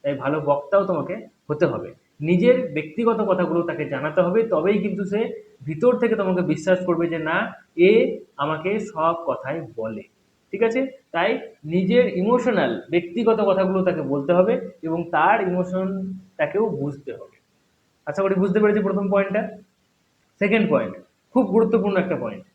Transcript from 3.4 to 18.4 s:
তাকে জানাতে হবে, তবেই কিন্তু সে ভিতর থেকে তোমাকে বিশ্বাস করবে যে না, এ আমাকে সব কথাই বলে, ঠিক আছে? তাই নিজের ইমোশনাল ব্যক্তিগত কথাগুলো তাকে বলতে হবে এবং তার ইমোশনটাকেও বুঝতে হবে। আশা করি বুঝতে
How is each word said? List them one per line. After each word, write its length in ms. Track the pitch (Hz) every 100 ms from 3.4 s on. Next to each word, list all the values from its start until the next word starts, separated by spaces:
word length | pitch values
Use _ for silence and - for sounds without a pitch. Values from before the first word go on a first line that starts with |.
| 165 170
তাকে 220 | 170 151 143
জানাতে 320 | 135 151 170
হবে, 220 | 175 214
তবেই 360 | 226 165 175 208
কিন্তু 260 | 208 185
সে 160 | 190 202 247 - - _
ভিতর 280 | - 160 247 240
থেকে 180 | 233
তোমাকে 280 | 208 190 180
বিশ্বাস 360 | 175 175 190 185 180
করবে 220 | 170 170
যে 100 | 165
না, 180 | 156 175 226 - _ 160
এ 160 | 180 226 262 - - -
আমাকে 340 | 147 156 185 214
সব 340 | - 156 160 170 147
কথাই 320 | 123 131 165 123 113
বলে, 260 | 110 107 - _ _ _ _
ঠিক 120 | 196
আছে? 180 | 226 240 262 - _
তাই 180 | 226 202 254 - -
নিজের 400 | 151 175 190 240 233 180
ইমোশনাল 680 | 202 247 254 202 135 110 -
ব্যক্তিগত 480 | 170 175 233 220 220
কথাগুলো 440 | 202 185 185 190
তাকে 180 | 180 165
বলতে 300 | 135 143 139
হবে 280 | 175 196 247 - -
এবং 280 | 160 165 170
তার 300 | 160 165 220
ইমোশনটাকেও 1200 | 185 180 180 185 190 190 190 - - - 151 196 220
বুঝতে 440 | 139 143 139 -
হবে। 240 | 107 - _ _ _ _ _ _ _ -
আশা 160 | 147
করি 120 | 196
বুঝতে 260 | 190